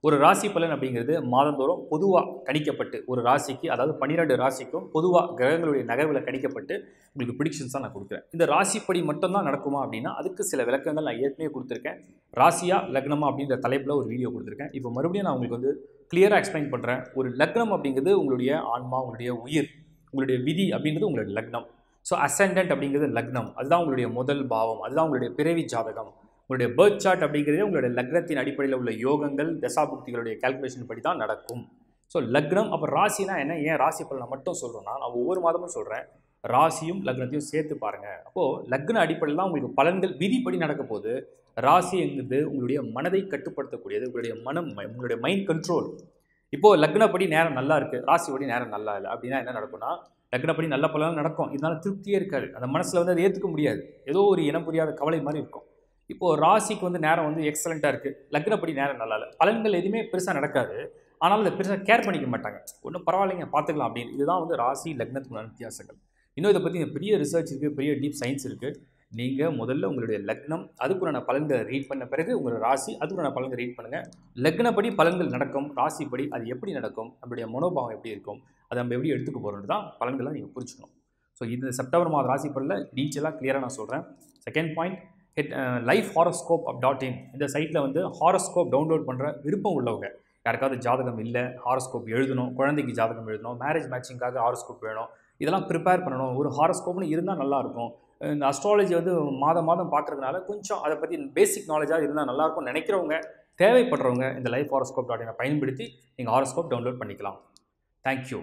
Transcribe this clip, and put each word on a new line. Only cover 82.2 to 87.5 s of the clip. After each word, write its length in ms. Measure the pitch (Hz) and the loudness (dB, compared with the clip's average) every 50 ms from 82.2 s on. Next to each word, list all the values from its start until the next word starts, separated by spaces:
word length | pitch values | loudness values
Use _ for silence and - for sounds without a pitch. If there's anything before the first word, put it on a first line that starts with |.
| 131 123 | 2 2
ராசி 220 | 131 139 156 147 | 0 0 -2 -4
பலன்ல 280 | 135 135 135 147 185 - - - - | -4 -4 -2 -2 -2 -4 -4 -6 -4
டீட்டெயிலா 360 | 123 143 147 147 143 147 160 151 131 | -4 -4 -2 -2 -2 -2 -2 -4 -2
கிளியரா 200 | 131 135 135 139 | -2 0 0 0
நான் 160 | 131 120 - - | -2 -4 -8 -10
சொல்றேன். 240 | 107 104 120 151 - - - _ - _ _ _ _ | -8 -6 -6 -8 -8 -10 -18 _ -20 _ _ _ _
Second 280 | - - 156 160 160 156 | -4 -2 -2 -2 -2 -2
point, 240 | 165 165 185 190 180 - - _ _ _ _ _ - | -4 -4 -4 -6 -8 -14 -20 _ _ _ _ _ -6
hit, 160 | 147 147 - | -4 -4 -4
அ, 100 | 135 135 127 123 123 117 117 | -4 -2 -2 -2 0 2 4
லைஃப் 180 | 151 220 214 - - | 2 2 2 2 4
ஹாரோஸ்கோப் 640 | 160 170 175 165 - - - 170 165 165 - - 127 | 4 4 4 2 -2 0 0 0 0 0 -4 -4 0
டாட் 240 | 123 131 139 135 135 | 2 2 2 2 -2
இன் 140 | 131 127 - - - | -6 -6 -8 -12 -16
இந்த 140 | - 139 147 | -6 -4 -4
சைட்ல 340 | 135 | -2